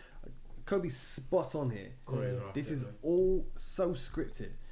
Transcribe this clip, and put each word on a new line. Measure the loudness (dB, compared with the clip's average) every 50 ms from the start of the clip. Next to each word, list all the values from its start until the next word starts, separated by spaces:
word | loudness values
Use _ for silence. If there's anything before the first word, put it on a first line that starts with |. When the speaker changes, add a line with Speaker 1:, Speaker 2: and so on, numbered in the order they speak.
| -14 -16 -14 -12 -10 -10 -10 -10 -12 -10 -10 -8 -2
Speaker 1:
Kobe's | 2 2 2 2 2 -2 -2
spot | -2 -4 -4 -4 -2 2 2 4 4 4 0
on | 0 0 0
here. | 0 -2 -6 -8 -12 -12 -8 -4
Speaker 2:
Yeah. | -2
Speaker 3:
Choreographed | 0 0 0 0 -2 -2 -2 -2
Speaker 1:
This | -2 -2 0
Speaker 3:
it, | -2
Speaker 1:
is | -2 -4
Speaker 3:
like | -6 -8 -4 0
Speaker 1:
all | 2 4 6 6 8 6 6 4 2 -2
so | -4 -4 -2 2 2 2 4
scripted. | 2 0 -2 -2 -2 -2 -2 -2 -2 -4 -6 -4 -6 -6 -8 -10